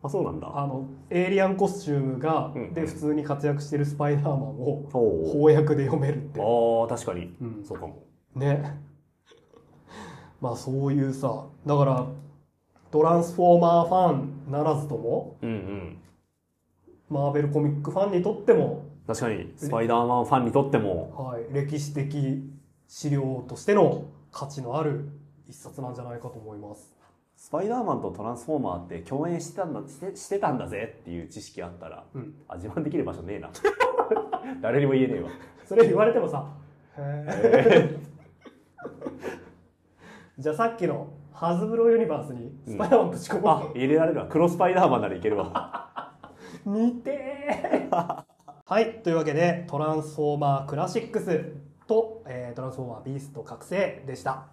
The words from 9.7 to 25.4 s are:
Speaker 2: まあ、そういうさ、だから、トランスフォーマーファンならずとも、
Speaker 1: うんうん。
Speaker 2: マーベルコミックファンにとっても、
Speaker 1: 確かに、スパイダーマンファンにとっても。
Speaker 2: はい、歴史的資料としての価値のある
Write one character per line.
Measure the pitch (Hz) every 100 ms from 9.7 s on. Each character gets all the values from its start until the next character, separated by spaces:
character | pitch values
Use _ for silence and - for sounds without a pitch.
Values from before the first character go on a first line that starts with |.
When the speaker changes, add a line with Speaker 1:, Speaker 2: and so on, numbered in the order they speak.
| _ - - 190 147 - _
Speaker 2:
ま | 135
あ、 | 123
そ | -
う | 135 139
い | 143 135
う |
さ、 | 135 135 110 - - -
だ | -
か | 135
ら、 | 123 139 - - _ _ _ _ _ _
ト | 151
ラ | 160 170
ン |
ス | 170 -
フ |
ォ | 175 175
ー |
マ | 170 170
ー | 170
フ |
ァ | 185 180
ン | 139 - - -
な | 143
ら | 156 151
ず | -
と | 117
も、 | 113 139 - -
Speaker 1:
う | 120
ん |
う |
ん。 | 110 95 101 87 90 _ _ _ _ _ _ _ _ _ _ _
Speaker 2:
マ | 143 139
ー |
ベ | 147
ル | 143
コ | 147
ミ | 147
ッ | 143
ク | -
フ | 190
ァ | 202
ン |
に | 180
と | 190
っ | 220
て | -
も、 | 185 139 - - - -
Speaker 1:
確 | 113
か | 120
に、 | 98 - -
ス | 147
パ | 117
イ | 113
ダ | 117
ー | 120
マ | 123
ン | 120
フ |
ァ | 131
ン | 123
に |
と | 139 139
っ |
て | 123
も。 | 101 87 - - 131
Speaker 2:
は | 123
い、 | -
歴 | 139 139 147
史 | 143
的 | 147 135 147 135 - - - _ _ _
資 | - 151
料 | 143 131 123 120
と | 120
し | -
て |
の | 208 156 - - - -
価 | - 143
値 | -
の | 120 139
あ |
る | 151 - - - - _